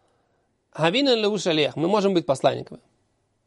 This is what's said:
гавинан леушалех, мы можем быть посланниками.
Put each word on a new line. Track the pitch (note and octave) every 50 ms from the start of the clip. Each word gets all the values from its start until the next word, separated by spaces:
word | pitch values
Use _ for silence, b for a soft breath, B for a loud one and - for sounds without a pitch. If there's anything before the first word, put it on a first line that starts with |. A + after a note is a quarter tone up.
| _ _ _ _ _ _ _ _ _ _ _ _ _ _
гавинан | - - D3+ E3 F#3 B3+ C#4+ C#4 A#3+ A3+
леушалех, | G#3+ G3+ G#3+ F#3+ - F#3+ D#3+ D#3 D3 C3 B2
мы | C3+ D#3 F3+
можем | G3+ G#3+ F#3+ G3 F#3+
быть | E3+ D#3
посланниками. | - C3+ - - C#3 B2 B2 B2 - - D#3 _ _ _ _ _ _ _ _ _ _ _ _ _